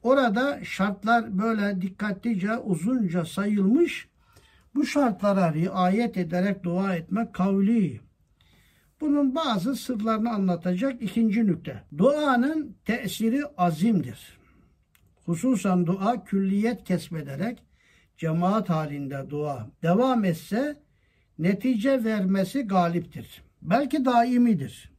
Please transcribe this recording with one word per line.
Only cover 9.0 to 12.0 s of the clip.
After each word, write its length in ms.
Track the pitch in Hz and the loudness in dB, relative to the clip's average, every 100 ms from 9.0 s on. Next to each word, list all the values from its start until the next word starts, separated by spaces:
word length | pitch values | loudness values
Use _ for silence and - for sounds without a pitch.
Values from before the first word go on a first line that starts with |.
Bunun 340 | 302 294 285 269 | 0 2 2 0
bazı 400 | 311 208 196 269 | 0 0 -2 -4
sırlarını 540 | - 233 220 220 233 | -6 -4 -2 0 0
anlatacak 720 | 214 190 170 180 180 269 247 | 0 0 0 -2 -2 -2 -4
ikinci 460 | 202 233 220 208 220 | -4 0 2 2 0
nükte. 360 | 165 - 107 - | 0 -6 -14 -14
Duanın 760 | 143 | 2